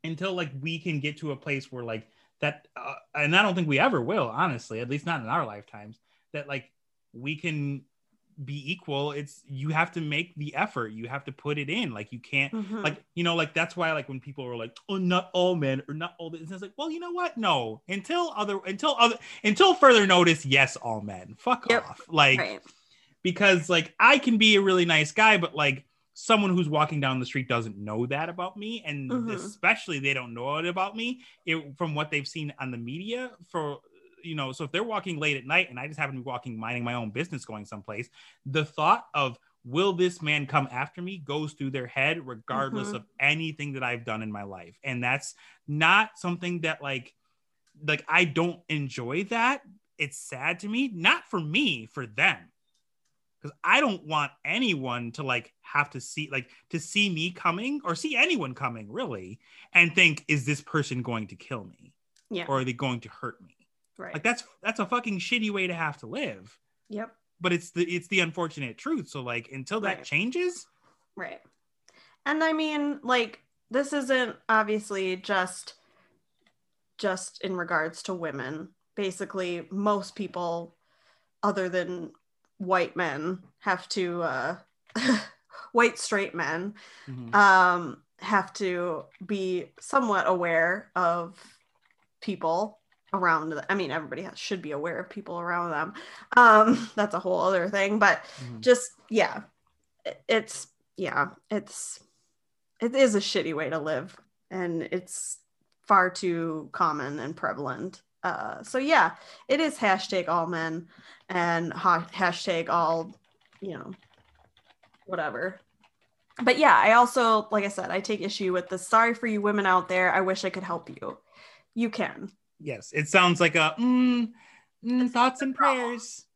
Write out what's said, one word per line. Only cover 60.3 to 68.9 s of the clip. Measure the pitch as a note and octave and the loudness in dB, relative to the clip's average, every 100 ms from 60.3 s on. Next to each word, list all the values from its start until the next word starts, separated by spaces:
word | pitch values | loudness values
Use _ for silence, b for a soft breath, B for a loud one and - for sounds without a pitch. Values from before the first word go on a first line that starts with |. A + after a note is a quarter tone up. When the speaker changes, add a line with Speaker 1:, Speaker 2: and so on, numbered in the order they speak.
| D3+ B2+ | 0 0
Speaker 1:
this | C#3+ | -4
person | - D#3 C#3+ B2+ | -2 -2 -2 -4
going | A#2+ A#2 G#2 | -4 -6 -8
to | F#2 | -14
kill | - B2 | -10 -10
me? | F#2+ - - _ _ _ _ | -10 -20 -20 _ _ _ _
Speaker 2:
Yeah. | G3 E3+ | -8 -2
Speaker 1:
Or | C3+ | -2
are | B2+ | -2
they | |
going | A#2+ C3+ A#2+ | -2 -4 -4
to | A2+ | -8
hurt | - B2 - | -12 -12 -12
me?" | F2+ _ _ _ _ - | -20 _ _ _ _ -16
Speaker 2:
Right. | F#3+ | -12
Speaker 1:
Like, | D#3 | -4
that's, | A3 A#3 - _ | -2 -4 -8 _
that's | G#3 A3 | -6 -4
a | F#3+ | -2
fucking | A#3+ A#3+ F#3+ | -2 -2 -6
shitty | - A#3+ G#3+ | -2 -2 0
way | G3+ F3+ | -2 -4
to | |
have | E3+ D#3 D3 | -2 -6 -6
to | D3+ | -10
live. | C4+ C4 G2 G2 _ _ _ _ | -8 -8 -8 -18 _ _ _ _
Speaker 2:
Yep. | G#3 - _ _ _ | -12 -12 _ _ _
Speaker 1:
But | F3+ | -2
it's | E3+ F3 | -2 -4
the, | F3 E3+ | -4 -2
it's | F3 - | -4 -2
the | F#3+ | 0
unfortunate | E3 D#3+ E3 D3+ B2+ A2 | 0 -2 -6 -6 -10 -8
truth. | D4 | -6